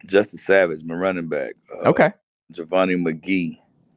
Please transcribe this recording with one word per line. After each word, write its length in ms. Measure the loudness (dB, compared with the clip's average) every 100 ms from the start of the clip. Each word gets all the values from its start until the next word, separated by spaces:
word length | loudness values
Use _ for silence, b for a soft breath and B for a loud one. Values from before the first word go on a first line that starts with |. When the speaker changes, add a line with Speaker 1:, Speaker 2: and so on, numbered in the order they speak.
| 0
Speaker 1:
Justice 380 | 2 2 -6 2
Savage, 380 | 4 4 -2
my 100 | -8
running 320 | -2 -2 -2 -4
back. 260 | -6 -6 -12 -16
Uh, 140 | -2 0
Speaker 2:
Okay. 240 | 4 2 0 _ _ _
Speaker 1:
Giovanni 420 | -14 -2 0 2
McGee, 640 | 0 -2 -4 -2 -2 -2 -8 _ _ _